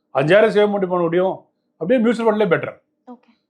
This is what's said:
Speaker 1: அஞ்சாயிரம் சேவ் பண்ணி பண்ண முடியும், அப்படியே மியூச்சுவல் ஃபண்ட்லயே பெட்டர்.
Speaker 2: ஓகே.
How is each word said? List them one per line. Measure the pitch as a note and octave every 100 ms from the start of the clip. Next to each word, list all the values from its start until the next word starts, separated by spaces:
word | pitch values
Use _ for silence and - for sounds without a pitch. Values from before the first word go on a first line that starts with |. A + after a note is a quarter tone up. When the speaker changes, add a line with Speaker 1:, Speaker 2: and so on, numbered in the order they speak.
| _ C3
Speaker 1:
அஞ்சாயிரம் | D3 G3 A3+ G3
சேவ் | G#3
பண்ணி | G3+ F#3
பண்ண | F3+ E3
முடியும், | F3 F#3 D#3 _ _ _ -
அப்படியே | E3 B3+
மியூச்சுவல் | A3 A3+ A3+
ஃபண்ட்லயே | G#3+ G3+
பெட்டர். | D3+ - - _ _ _
Speaker 2:
ஓகே. | B3 _ _ _